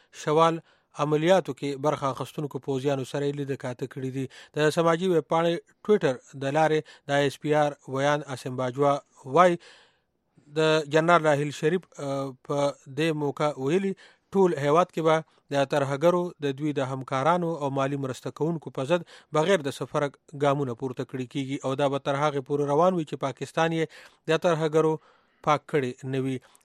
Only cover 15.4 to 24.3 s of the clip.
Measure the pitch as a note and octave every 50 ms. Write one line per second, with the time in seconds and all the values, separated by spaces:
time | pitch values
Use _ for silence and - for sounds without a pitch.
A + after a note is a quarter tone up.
15.4 | _ - C#3+ C#3 C#3 C3+ D#3 D3 C#3 C3 C#3+ C#3 D3 E3+ F3 F3+ F3 F3 - -
16.4 | D3 C#3+ C3+ C3+ D3+ D3+ C#3+ C#3+ C3+ B2+ C3+ C3 C3+ - C#3 C3 C3 D#3 F3 F3+
17.4 | F3 E3 E3 D3+ D3 C#3 C#3 C#3 C3+ C#3 C#3+ C#3 C#3 C3 B2 - - C3+ - -
18.4 | D3 D#3+ E3+ D#3 - C#3+ - - C3+ B2+ E3+ F3 E3 - - - - _ C#3+ D3+
19.4 | D#3 E3+ G3+ F3 C#3 C#3 B2 - C#3+ A#2+ - D3+ D3 C#3+ - _ _ _ - C#3+
20.4 | C#3+ C#3+ C#3 D3 C#3+ B2+ A#2 - C3+ C3 B2 - C3 - - B2+ B2+ B2 - D3
21.4 | C3+ C3 C#3 C#3+ - C3+ C3+ C3 C#3+ C#3 C#3 C#3 - D3 C#3 C#3 D3 D3+ C#3 C#3+
22.4 | C3 - D3 C#3+ D3 C#3 C#3+ D3 E3+ F#3 F#3+ F3 D#3 - - C3+ - C3+ B2+ -
23.4 | C#3 - - E3 E3 E3 E3 E3 D#3+ D3+ - - - - _ _ _ -